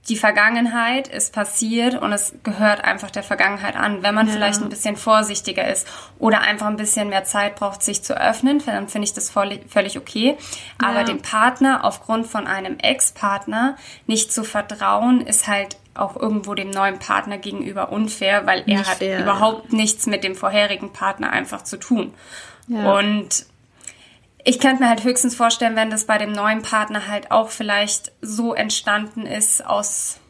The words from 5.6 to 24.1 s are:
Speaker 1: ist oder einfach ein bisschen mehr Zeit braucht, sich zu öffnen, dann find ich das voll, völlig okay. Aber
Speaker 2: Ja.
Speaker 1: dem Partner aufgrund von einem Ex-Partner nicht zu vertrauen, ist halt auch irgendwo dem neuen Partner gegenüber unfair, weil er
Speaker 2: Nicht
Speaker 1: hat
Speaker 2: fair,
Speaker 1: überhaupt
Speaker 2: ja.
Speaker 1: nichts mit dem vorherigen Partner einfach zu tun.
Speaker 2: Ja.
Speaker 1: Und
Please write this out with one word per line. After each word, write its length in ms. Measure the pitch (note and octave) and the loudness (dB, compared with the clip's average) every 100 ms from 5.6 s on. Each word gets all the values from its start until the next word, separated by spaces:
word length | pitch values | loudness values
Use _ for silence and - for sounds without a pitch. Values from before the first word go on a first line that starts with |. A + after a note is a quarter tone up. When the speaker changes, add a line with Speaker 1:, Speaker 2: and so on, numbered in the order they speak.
| - | -2
Speaker 1:
ist 200 | F#3+ - - - - | -2 -6 -14 -18 0
oder 220 | A3 G#3+ | 4 4
einfach 260 | - G#3 G#3+ | 2 0 -2
ein 100 | G#3 | -2
bisschen 320 | G#3 A3 G#3 | 0 0 0
mehr 140 | F#3+ | -2
Zeit 320 | F#3+ G#3 G3+ G3+ | 0 0 0 -2
braucht, 260 | G3+ G3 | -6 -2
sich 200 | - G3+ | -2 -2
zu 160 | - - | -4 0
öffnen, 420 | - A3 C4 D4 C#4 | 2 2 2 2 0
dann 220 | G3+ G3+ | -4 -4
find 140 | G#3+ G3+ | -4 -4
ich 80 | |
das 160 | - - | -4 -4
voll, 300 | G#3 G3 G3 - | -2 -2 -4 -2
völlig 300 | G#3 G3 - | 0 0 -6
okay. 400 | - - B3+ D4 - - - - | -8 2 2 2 -8 -14 -14 -2
Aber 220 | G3 G3+ | 0 2
Speaker 2:
Ja. 40 | |
Speaker 1:
dem 180 | A#3 D4 | 0 -2
Partner 600 | - A3 A#3 B3 C4+ A#3 | -2 4 4 4 2 4
aufgrund 440 | - - - A3+ A3+ | 0 -2 -2 -2 -2
von 200 | G#3+ - | -4 -2
einem 300 | G3 F#3+ - | -4 -4 0
Ex-Partner 960 | - C4 - - G3+ G3 G3+ G#3+ C4 C#4 - - - | 0 2 0 0 -2 0 -2 0 0 -2 -16 -12 -2
nicht 240 | A3 A3 | -2 0
zu 120 | - | -4
vertrauen, 800 | G#3+ G#3 G3+ G#3 G3 G3+ A#3+ B3 | -2 -4 -4 -2 2 4 4 4
ist 260 | - A3 - | 4 0 2
halt 300 | G3+ G3 - _ - | -2 -2 -12 _ -4
auch 200 | G3 - | -4 -2
irgendwo 380 | A3 G#3+ G3 | -2 -2 -4
dem 160 | G3+ G3 | -6 -4
neuen 300 | G3 G3 F#3+ | 0 0 -2
Partner 380 | - G3 G3+ G3+ | -2 -2 -2 -8
gegenüber 540 | G3+ G3 - G3 - | -8 -8 -6 -6 -4
unfair, 540 | G#3 G#3+ - G3 G3+ G3 | -2 -2 0 2 2 2
weil 140 | F#3 - | 0 2
er 100 | G3 | 2
Speaker 2:
Nicht 100 | F#3+ | 2
Speaker 1:
hat 80 | F#3 | -2
Speaker 2:
fair, 200 | F#3+ F#3 | -2 0
Speaker 1:
überhaupt 520 | F#3+ G3 A3 A3 - | 0 4 2 2 -2
Speaker 2:
ja. 60 | A3 | 0
Speaker 1:
nichts 280 | G#3+ - - | 2 0 -2
mit 180 | G3+ | -2
dem 120 | F#3+ F#3+ | -2 -2
vorherigen 580 | G3 G#3 G#3 F#3+ G3 | 0 2 2 -2 -8
Partner 380 | - F#3+ G3 - | -4 -4 -2 -2
einfach 320 | - - - | -2 -4 -10
zu 140 | - F#3+ | -10 -12
tun. 360 | - A#3 - - - - - - - | -2 0 0 -10 -20 -20 -20 -20 -8
Speaker 2:
Ja. 260 | A3+ G3+ | 0 4
Speaker 1:
Und 520 | G3 G#3 G#3 - - - _ _ _ - - - | 4 4 0 -2 -4 -6 _ _ _ -20 -20 -20